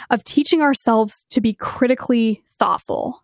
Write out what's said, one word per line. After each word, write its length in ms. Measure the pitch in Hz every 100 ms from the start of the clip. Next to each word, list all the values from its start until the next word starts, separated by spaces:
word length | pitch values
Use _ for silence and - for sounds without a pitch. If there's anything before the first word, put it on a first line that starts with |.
| -
of 140 | 202
teaching 380 | - - 294 330
ourselves 640 | 294 269 - 226 214 - -
to 100 | -
be 140 | 220
critically 920 | 214 - - 247 254 - 240 226 214 _ -
thoughtful, 640 | 202 - - - - 254